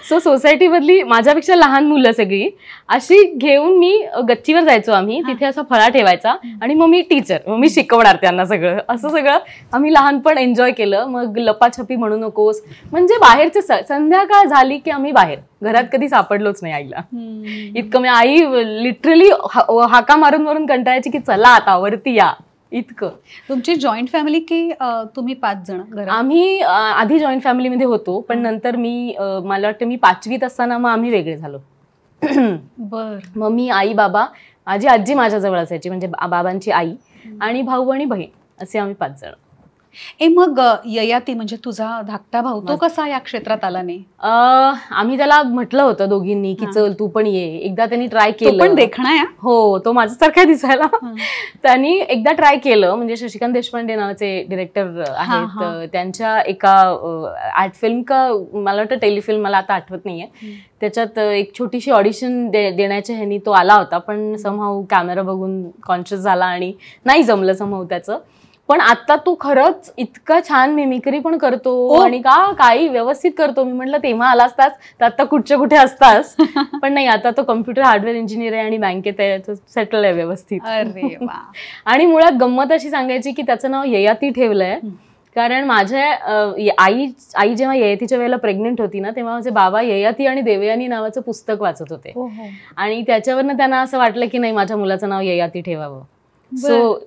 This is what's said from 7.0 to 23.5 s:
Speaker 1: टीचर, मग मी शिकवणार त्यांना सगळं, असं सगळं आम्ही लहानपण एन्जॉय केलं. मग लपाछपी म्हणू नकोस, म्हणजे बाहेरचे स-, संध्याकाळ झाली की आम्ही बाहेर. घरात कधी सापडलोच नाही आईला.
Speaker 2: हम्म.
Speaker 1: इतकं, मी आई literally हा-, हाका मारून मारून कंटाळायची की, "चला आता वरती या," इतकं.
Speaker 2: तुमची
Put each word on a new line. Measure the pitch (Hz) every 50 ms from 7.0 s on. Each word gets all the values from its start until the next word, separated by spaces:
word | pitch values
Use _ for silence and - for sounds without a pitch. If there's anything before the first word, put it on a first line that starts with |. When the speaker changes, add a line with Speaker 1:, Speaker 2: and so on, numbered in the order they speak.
Speaker 1:
टीचर, | 349 359 339 277 185 - 185 156 -
मग | 185 214
मी | 226 269 311
शिकवणार | 196 - 254 - 240 233 226 202 185
त्यांना | - 202 180 180 180 185
सगळं, | 180 214 175 165 180 175 208 - -
असं | 247 233 220 302
सगळं | 302 311 269 277 285 349 - - - - - _
आम्ही | - 254 285 302 320
लहानपण | 294 277 285 285 269 269 311 311 269
एन्जॉय | 254 247 240 220 247 247
केलं. | 254 240 214 202 196 202 240
मग | 269 254 247 247 226 202 233
लपाछपी | 240 220 214 214 240 240 233 - 240 196 262
म्हणू | 233 233 214 214
नकोस, | 220 220 220 214 214 214 214 214 214 - - - - - -
म्हणजे | - 339 359 359 453
बाहेरचे | 466 392 247 233 277 302 339 - 403
स-, | 392 - 240 190 196 -
संध्याकाळ | 285 285 302 311 349 381 403 381 415 403 403
झाली | 269 294 269 262 269 285 285
की | - 320
आम्ही | 294 277 269 294
बाहेर. | 277 240 185 160 143 135 - _ _ _
घरात | 202 214 220 233 247 240
कधी | - 262 277 277
सापडलोच | 277 226 180 - 208 202 214 208 196 202
नाही | 180 165 156
आईला. | 143 147 131 - -
Speaker 2:
हम्म. | 175 _ 247 233 226 226 220 214 214 208 214 214 214 202 208
Speaker 1:
इतकं, | 233 - 214 226 254
मी | 254 254
आई | 247 233 233 262 285 330 330 285 262 240 233 220 214 220 233 254
literally | 226 - - 302 320 330 370 403 339 - - -
हा-, | - - - - 226 233 240
हाका | 233 233 240 233 - 294
मारून | 311 311 285 285 311
मारून | 302 302 302 311 311
कंटाळायची | 277 294 254 240 254 254 269 247 277
की, | 233 285
"चला | - - 202 196 220 247
आता | 240 214 208 202 190
वरती | 180 190 202 214 202 - 277 240
या," | 214 185 156 - - _ _ _ _ _ _
इतकं. | - 240 233 _ 233 - 208 175 - _ _ _ - - _
Speaker 2:
तुमची | -